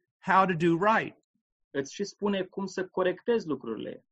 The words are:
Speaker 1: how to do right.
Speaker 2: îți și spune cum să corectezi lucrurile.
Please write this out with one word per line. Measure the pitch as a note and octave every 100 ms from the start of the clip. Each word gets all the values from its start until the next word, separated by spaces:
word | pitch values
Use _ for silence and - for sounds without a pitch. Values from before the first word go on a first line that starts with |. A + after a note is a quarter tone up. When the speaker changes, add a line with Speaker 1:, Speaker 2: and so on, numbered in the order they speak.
| _ _
Speaker 1:
how | - F#3 F#3+
to |
do | E3 E3+ E3 G#3
right. | A3 C3+ - _ _ _ _ _
Speaker 2:
îți | C#3 -
și | -
spune | G3+ - G3+ G3
cum | F3+ - F#3+
să | - F#3
corectezi | - F3+ F3+ - A#3 E3
lucrurile. | C#3 A#2 A2 - - _